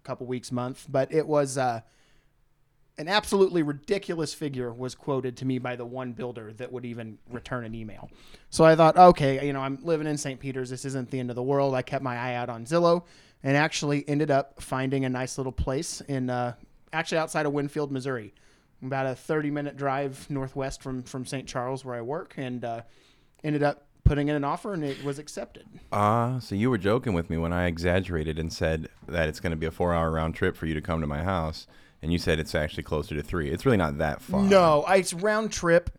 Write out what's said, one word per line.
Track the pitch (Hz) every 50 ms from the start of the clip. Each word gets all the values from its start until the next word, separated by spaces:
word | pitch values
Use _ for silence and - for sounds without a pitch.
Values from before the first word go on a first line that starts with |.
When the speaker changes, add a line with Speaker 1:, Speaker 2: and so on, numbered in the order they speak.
| -
Speaker 1:
couple | - 131 - 131 120
weeks, | 127 123 - - 127
month. | 123 123 127 131 - - -
But | 135 135 135 - 156
it | 156 143
was, | 156 151 147 143 135 127 139
uh, | 127 127 117 113 - _ _ _ _ _ _ _ _ _ _ _ _ _ _ _ _ _ _ _ _ _ _ -
an | 151 165
absolutely | 196 214 208 - 214 196 190 180 170 170 151
ridiculous | 147 143 139 - - 202 196 - - 175 165 156 139 -
figure | - 160 147 135 127 123 120 113
was | 120 127 127 -
quoted | - - 156 135 131 131 127 120 -
to | 131
me | 131 131 127
by | 123 123 123
the | 120 120
one | 120 123 131 127 123 117
builder | 113 123 120 110 117 110 107 110
that | 107 123 127
would | 127 123 127
even | 120 117 117 113 110 107 - - 113
return | 120 117 - - 131 123 117
an | 110 110
email. | 113 110 107 98 - - - - - - - - - - -
So | - - 160
I | 160 160
thought, | 156 165 156 151 175
"Okay, | 180 180 170 - 151 135 135 135 143
you | 143 139
know, | 135
I'm | 135 135 139 131 -
living | 170 165 151 156
in | 156 147 139
Saint | - 143 131 123
Peter's. | 143 139 127 131 127 123
This | 131 123 -
isn't | 135 135 135 123 117
the | 139 131
end | 123 123
of | 117
the | 123 123
world." | 135 143 139 139 135 131
I | 127 127
kept | - 143 - 139
my | 127 123 120
eye | 123 127 123
out | 120 120 120
on | 117 113 117
Zillow | 117 160 170 175 170 170 175 170 - - - - _ _ _ -
and | 139 139
actually | 143 151 156 - - 156 147 143 143 143 147
ended | 147 147 156 147
up | 139 139 139 - - - -
finding | - 143 131 131 131 139 135 135
a | 131
nice | 127 123 131 123 - -
little | 131 131 113
place | - - 139 131 139 170 - - - -
in, | - 139 131 127 123
uh, | 123 123 123 120 117 - - - - - _ - -
actually | 156 160 - 180 160
outside | 160 160 - 160 151
of | 147 143
Winfield, | 143 139 143 - 156 147 143
Missouri, | 139 127 123 139 131 117 104 101 - _ _ _ _ _ _ _ _ - 127
about | 131 135 135 135
a | 131 123
thirty-minute | - - - 160 156 147 143 147 147 143 143 135 131
drive | 143 139 131 139 143 139 131 - - -
northwest | 147 135 135 131 - 139 135 135 135 - -
from, | 135 131 127 123
from | - - 131 123
Saint | - 147 131 123 -
Charles | - 131 123 127 135 131 131
where | 131 120
I | 120 113
work, | 123 147 175 - - -
and, | 156 135 127 123 120 117
uh, | 117 113 113 - - - - _ _ _ _ _ _ _ _ -
ended | 156 151 143 147
up | 143 143 - _ _ _ _ -
putting | - 151 143 143 147
in | 151
an | 147 139
offer, | 143 160 180 - 214 202
and | 165 151
it | 139 135 - 135
was | 143 139 143
accepted. | 147 - - - - - - - - - - - - - 101
Speaker 2:
Ah, | 104 104 104 110 117 117 120 131 127
so | - - 98
you | 98 110 131
were | 123 95
joking | 90 98 110 131 113 123 92
with | 85 82 -
me | 82 82
when | 82 85 87
I | 87 90 87
exaggerated | 82 82 87 90 87 95 92 92 87 78 78 80 78 80
and | 80 82 -
said | - 90 80 80 80 76 - - - - -
that | 78 87 80 78
it's | 76 -
gonna | - 90 82
be | 78 80
a | 80
four-hour | - - 90 87 85 82 82 80
round | 80 80 80 82 80
trip | - 95 92 82
for | - 85
you | 80 80
to | 76 76
come | - 82 82
to | 78
my | 73 73 73 85
house. | 95 95 87 80 78 78 - - - - - - - _ - -
And | 80 85
you | 85
said | - 92 80 80
it's | 76 - -
actually | 82 76 76 - - 78
closer | - 85 76 73 - 76
to | 73 76
three. | - 95 87 76 67
It's | 80 92 -
really | 135 117 95
not | 85 76 71 76
that | 80 76 64 -
far. | - - 185 196 202
Speaker 1:
No, | 196 196 190 175 160 151 147 - 175
I, | 190
it's | 196 175 - 180
round | 170 190 214 214 214 226 208 -
trip. | - 185 170 170 175 - - -